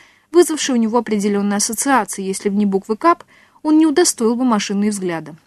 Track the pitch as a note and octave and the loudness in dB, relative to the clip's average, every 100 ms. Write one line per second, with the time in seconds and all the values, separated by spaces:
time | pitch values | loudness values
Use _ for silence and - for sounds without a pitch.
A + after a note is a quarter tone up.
0 | _ _ _ E4+ E4+ D#4 - B3 A3 A#3+ | _ _ _ 2 2 0 -2 0 0 0
1 | A3 G#3+ G3+ G3+ G3+ G3+ - A3 C#4 C4 | 0 -2 0 0 0 -2 -4 -4 0 0
2 | G3 - F#3+ G3 G#3 G3 G#3 F#3+ - A3 | 0 -6 -6 -4 -2 0 0 0 -2 -2
3 | E4+ E4+ - _ _ _ D4+ D#4 D#4+ C#4+ | 0 0 -4 _ _ _ 0 4 4 4
4 | - - A3+ A#3+ C4 G#3+ - G3+ G#3 G3+ | 2 2 0 0 0 0 0 -2 -2 -2
5 | F#3 E3 D#3+ D#3+ | -4 -6 -8 -18